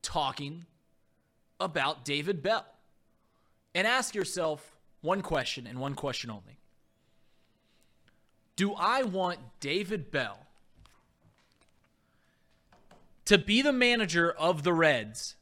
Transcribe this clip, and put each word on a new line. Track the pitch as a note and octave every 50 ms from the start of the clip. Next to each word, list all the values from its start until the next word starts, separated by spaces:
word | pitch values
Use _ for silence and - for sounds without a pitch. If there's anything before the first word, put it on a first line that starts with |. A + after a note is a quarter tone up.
talking | - - - E3 D3 C3+ C3+ - C#3+ C#3 D3+ E3+ E3+ _ _ _ _ _ _ _ _ _ _ _ _ _ _ _ _ _ _ _
about | F3+ F#3+ D3+ E3 C3+ C#3+ D#3 - B2
David | C#3 C#3+ D3 D3 F3 G3+ E3
Bell. | C3+ F#3+ A3 - - - - _ _ _ _ _ _ _ _ _ _ _ _ _ _ _ _ _ _ _ _
And | F3 F#3+
ask | A3 B3 C4 B3 - -
yourself | G#3+ F#3 - - F3+ E3+ D#3+ D3+ C#3+ - - _ _ _ - _ _
one | - D3+ F#3 G3
question | F#3 - D#3+ D3 B2 - - - A#2+ A#2+
and | A#2+ B2+
one | C3 C#3 C#3
question | - - C#3 B2 - - B2
only. | A2 G2+ F#2+ G#2 C3+ - _ _ _ _ _ _ _ _ _ _ _ _ _ _ _ _ _ _ _ _ _ _ _ _ _ _ _ _ _ _ _ _ _ _ _ _ _ _ _
Do | - F#3+ G3+ G3+
I | - F3 G3+ A#3+ C4+ C4
want | A3 F3+ F#3+ F#3 F3 F3 - B2+ A#2 - -
David | - C#3 D3+ F#3+ G#3 F3 A3 G3 C#3+ -
Bell | - D3 B2+ G2+ G2+ - - _ _ _ _ _ _ - - - _ _ _ _ _ _ _ - _ _ _ _ _ _ _ _ _ _ _ _ _ _ _ _ _ _ _ _ _ _ _ _ _ _ _ _ - - _ - - - - - - _ -
to | - G#3 G3
be | - - G#3 A#3
the | C4+ D4
manager | C#4 B3+ B3 A#3+ A#3+ A#3 A3 F3+ D#3+ E3+ E3+ E3+
of | E3 - D#3 E3+ F3+ D#3 C#3+
the | F3+ F3
Reds | E3 E3 D#3 C#3+ A#2+ G#2+ G#2 A2 - - - - _